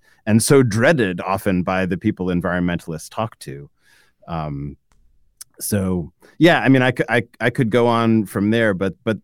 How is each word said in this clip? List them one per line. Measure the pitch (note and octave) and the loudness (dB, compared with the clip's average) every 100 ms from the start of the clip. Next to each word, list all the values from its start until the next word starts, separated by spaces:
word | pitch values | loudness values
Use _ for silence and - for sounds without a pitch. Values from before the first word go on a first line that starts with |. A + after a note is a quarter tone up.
| _ _ - | _ _ 0
and | A2 | 2
so | - C#3 | 6 4
dreaded | B2+ G#2+ C3+ D#3+ G2 F2+ | 4 2 2 2 0 -2
often | F#2 G2 G#2 F2+ | -4 -2 0 -2
by | F2 F#2 F#2 | 0 -2 -2
the | F2+ | -2
people | G#2+ F#2+ F2+ | -2 -2 -2
environmentalists | F2+ F2+ F2+ F2 F2 - D#2+ - | -2 -2 -2 -2 -4 -6 -12 -10
talk | - A2 - | -8 -8 -8
to. | - C#2 C#2+ _ _ _ _ _ - | -16 -16 -18 _ _ _ _ _ -10
Um, | E2 D2+ C#2+ D2 C#2+ _ _ _ _ _ - - - | -8 -6 -8 -10 -14 _ _ _ _ _ -20 -20 -14
so, | - G#2 F#2 F2+ D2+ _ _ - | -6 -4 -2 -4 -6 _ _ 2
yeah, | E3 D3 | 4 4
I | A2+ | 4
mean, | C3+ | 4
I | B2+ | 2
c-, | - - | 0 -2
I, | A#2+ A2+ - | -2 -2 -4
I | A#2+ | -4
could | A#2+ A2+ | -2 0
go | A#2+ A#2+ | 2 2
on | A#2 A2+ A2+ F#2+ | 2 2 2 0
from | G#2+ G#2 | -2 0
there, | A#2 A2 | 2 2
but, | F#2 G2 - | 0 -4 -4
but, | A2+ G#2 | -6 -6